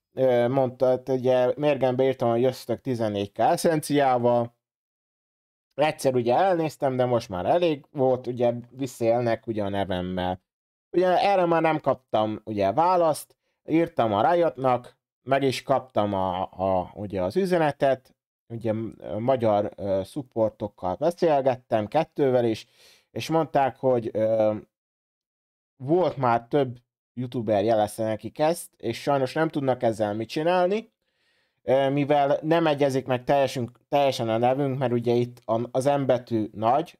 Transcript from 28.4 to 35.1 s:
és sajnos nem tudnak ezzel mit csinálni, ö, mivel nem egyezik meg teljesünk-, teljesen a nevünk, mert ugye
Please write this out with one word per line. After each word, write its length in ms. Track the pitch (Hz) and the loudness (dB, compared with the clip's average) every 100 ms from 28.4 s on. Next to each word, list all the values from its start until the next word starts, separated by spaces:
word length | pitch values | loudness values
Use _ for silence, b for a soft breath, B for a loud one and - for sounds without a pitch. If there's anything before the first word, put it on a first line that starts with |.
| 156 175 - _ | -2 -2 -8 _
és 240 | 113 113 | -8 -4
sajnos 320 | 147 139 131 | -2 0 0
nem 160 | 156 160 | -2 -2
tudnak 340 | 151 135 123 | 0 -2 0
ezzel 300 | 117 104 104 | 0 0 -2
mit 160 | 107 - | -4 -6
csinálni, 640 | 156 165 185 180 214 233 _ _ _ _ _ _ _ | -4 0 2 2 -2 -6 _ _ _ _ _ _ _
ö, 260 | - 131 135 | -2 0 2
mivel 500 | 143 139 147 139 139 | 0 2 2 2 0
nem 260 | 156 170 160 | 0 2 2
egyezik 380 | 139 143 131 131 | 2 0 0 -2
meg 180 | 123 | -4
teljesünk-, 560 | 123 143 127 131 120 - - | 0 0 0 -2 -8 -10 -2
teljesen 400 | 143 139 127 113 | 0 2 0 -2
a 80 | 113 | 0
nevünk, 400 | 120 131 139 131 | 2 0 -2 -2
mert 140 | 123 | -2
ugye 220 | 120 120 | 0 0